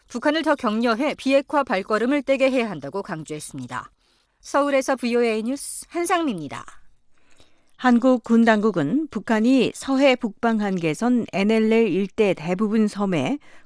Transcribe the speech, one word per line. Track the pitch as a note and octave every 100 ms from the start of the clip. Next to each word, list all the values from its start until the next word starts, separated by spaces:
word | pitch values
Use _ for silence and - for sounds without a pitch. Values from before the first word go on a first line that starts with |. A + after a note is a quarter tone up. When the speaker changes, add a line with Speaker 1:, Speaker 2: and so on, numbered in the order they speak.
| -
Speaker 1:
북한을 | A#3+ D4+ D#4
더 | D#4 D4
격려해 | A3+ A3 A#3+ A3 D4
비핵화 | F3+ C4 C#4 C#4 D4
발걸음을 | C4+ G3 G3 G#3+ A#3+ D4
떼게 | C4+ C4+ C4
해야 | B3+ A3+
한다고 | D#3+ C#3 F#3+
강조했습니다. | G3 D#3+ D3+ D3+ - C#3+ B2 B2 - _ _ _ _ _
서울에서 | - D4 C#4+ C#4 C4+ C4
브이오에이 | A#3+ A#3+ A#3+ A3
뉴스 | A3 C#4 - - -
한상미입니다. | E4+ F4 F4+ D#4+ F#3 D3 - - - - _ _ _ _ - - _ _ -
Speaker 2:
한국 | B3+ A#3+ C4 B3+ -
군 | A3+
당국은 | A3+ G#3+ A3 F3+ C#3+ C4 D#4
북한이 | G#3 - A3 A3+ C4 F3+
서해 | - - C4 C#4 B3+
북방 | A3+ - A#3 A3+
한계선 | G#3 F#3 E3 D3+ A#3+ B3 -
엔엘엘 | F#3 G3+ A3+ A3 A3 A3+
일대 | E3+ G3+ - G#3
대부분 | E3 D#3+ F#3 G#3+ A3 G#3+
섬에 | G3+ G3+ E3 C3+ C#4+ - -